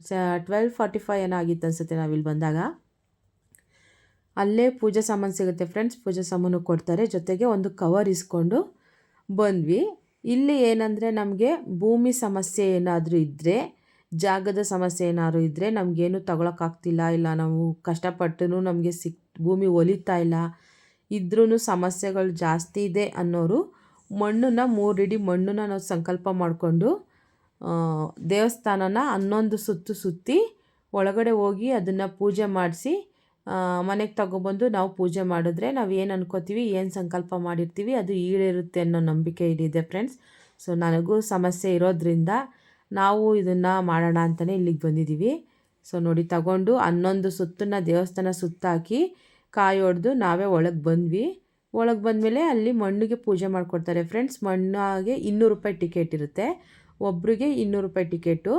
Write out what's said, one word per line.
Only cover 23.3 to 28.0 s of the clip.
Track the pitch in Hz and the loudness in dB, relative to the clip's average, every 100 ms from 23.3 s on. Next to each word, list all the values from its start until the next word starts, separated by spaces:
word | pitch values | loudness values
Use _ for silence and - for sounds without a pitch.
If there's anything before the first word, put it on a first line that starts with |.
| 175 165 247 403 - _ _ _ | 0 2 2 0 -10 _ _ _
ಮಣ್ಣನ್ನ, | 202 208 220 254 233 254 | -4 0 2 2 2 2
ಮೂರು | 214 208 190 | 2 2 2
ಇಡಿ | 196 214 | 0 0
ಮಣ್ಣನ್ನ | 190 180 190 208 208 | 0 0 0 -2 -4
ನಾವು | 196 | -4
ಸಂಕಲ್ಪ | 190 170 165 180 190 | -4 -4 -2 -4 -2
ಮಾಡ್ಕೊಂಡು, | 185 170 165 175 165 220 392 - _ _ _ _ _ | 0 0 0 2 2 2 0 -4 _ _ _ _ _
ಆ, | 170 170 165 156 | -6 -2 -2 -2